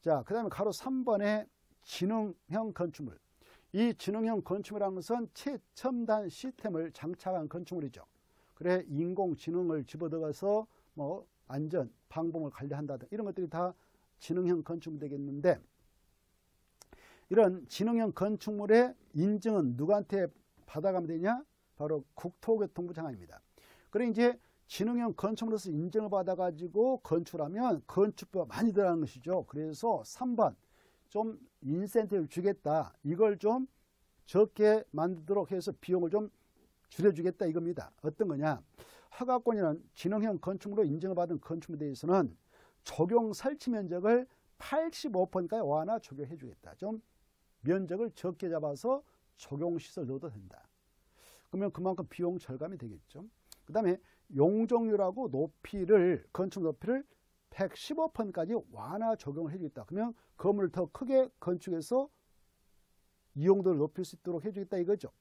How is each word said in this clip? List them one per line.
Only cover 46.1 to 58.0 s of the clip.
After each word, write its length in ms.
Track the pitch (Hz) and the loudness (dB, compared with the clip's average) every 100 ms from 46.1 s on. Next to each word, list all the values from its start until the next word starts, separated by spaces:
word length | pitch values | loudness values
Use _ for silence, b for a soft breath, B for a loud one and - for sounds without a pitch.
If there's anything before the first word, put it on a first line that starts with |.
| 135 139 160 | -12 -10 -10
주겠다. 380 | 131 - - 78 | -14 -18 -20 -10
좀 260 | 190 220 _ _ _ _ _ _ | -8 -8 _ _ _ _ _ _
면적을 500 | 127 185 185 185 233 | 0 0 0 -2 -4
적게 380 | - 180 175 185 | -4 -6 -4 -4
잡아서 540 | 165 151 143 233 269 285 b _ _ | -2 -4 -4 -2 -2 -2 b _ _
적용 420 | - 139 170 170 | -12 -6 -2 -4
시설 300 | - - 131 | -6 -10 -8
넣어도 220 | 135 160 | -6 -8
된다. 380 | 104 95 - _ _ _ _ b b b b b | -14 -18 -20 _ _ _ _ b b b b b
그러면 220 | 185 202 | -4 -4
그만큼 360 | - 185 185 160 | -4 -4 -4 -8
비용 300 | - 175 180 | -4 -4 -4
절감이 380 | - 131 156 185 | -8 -10 -10 -10
되겠죠. 480 | 123 92 _ 156 214 _ B B - | -14 -14 _ -20 -20 _ B B -4
그다음에 320 | 147 202 180 b b b | 0 2 0 b b b
용적률하고 920 | 135 151 208 226 233 226 208 190 196 240 | 4 4 6 4 2 4 2 2 0 -4
높이를, 960 | 135 160 _ - 202 180 208 180 165 - | -2 -2 _ -10 -6 6 6 8 2 -2
건축 320 | - 190 202 | -4 -4 -2
높이를 400 | 165 143 202 262 277 b _ _ _ | -4 -2 -2 -4 -4 b _ _ _
백십오 580 | - 190 - - 302 | 6 6 6 -4 2